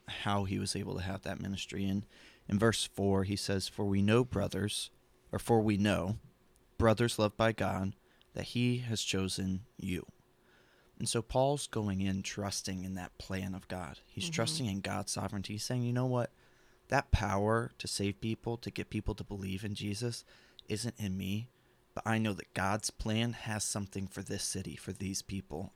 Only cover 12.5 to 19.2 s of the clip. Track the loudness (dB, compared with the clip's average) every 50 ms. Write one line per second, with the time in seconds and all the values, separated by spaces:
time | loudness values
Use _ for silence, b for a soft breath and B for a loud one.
12.5 | -4 -4 -4 -4 -6 -6 -6 -6 -6 -6 -8 -10 -12 -14 -8 -6 -4 -4 -4 -4
13.5 | -6 -8 -8 -8 -8 -8 -6 -8 -12 -14 -18 -12 -8 -6 -6 -2 0 0 0 0
14.5 | 0 0 0 0 -2 -2 -2 -2 -2 -2 -2 -4 -4 -4 -4 -4 -4 -6 -6 -6
15.5 | -6 -6 -4 -2 0 0 0 2 2 2 2 2 2 2 0 -2 b b b b
16.5 | b b b b b b b 2 2 2 4 4 4 4 4 2 2 2 4 4
17.5 | 4 2 0 -2 -6 -10 -8 -6 -2 0 0 0 -2 -2 -4 -4 -4 -4 -4 -6
18.5 | -6 -4 -6 -6 -6 -6 -6 -4 -4 -4 -2 -2 -4 -6